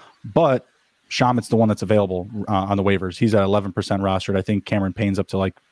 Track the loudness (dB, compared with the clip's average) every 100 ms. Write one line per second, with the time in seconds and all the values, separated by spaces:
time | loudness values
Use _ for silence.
0 | -20 _ -4 2 2 2 -4 _ _ _
1 | -8 0 2 0 0 2 2 2 0 2
2 | 2 -2 -8 -8 -2 -2 0 0 2 0
3 | -2 -2 2 2 2 0 -2 -4 -4 -2
4 | 0 -2 -2 -2 0 -2 -2 -2 -2 -2
5 | -2 -2 -2 -2 -2 -4 _